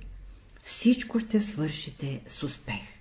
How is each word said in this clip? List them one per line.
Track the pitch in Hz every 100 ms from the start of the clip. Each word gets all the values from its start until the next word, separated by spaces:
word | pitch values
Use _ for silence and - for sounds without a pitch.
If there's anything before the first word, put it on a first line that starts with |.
| - - - - - -
всичко | - - 233 254 - 233
ще | 226 214
свършите | 208 - 156 151 - - 139 131 -
с | -
успех. | 143 - - 101 - -